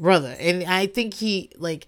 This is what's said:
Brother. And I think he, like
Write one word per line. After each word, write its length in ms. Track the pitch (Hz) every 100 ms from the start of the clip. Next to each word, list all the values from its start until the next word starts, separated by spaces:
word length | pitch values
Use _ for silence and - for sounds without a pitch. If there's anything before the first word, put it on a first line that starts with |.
Brother. 360 | 160 185 135 127
And 260 | 165 -
I 220 | 170 185 196
think 280 | 196 226
he, 360 | - 220 196 - -
like 300 | 170 156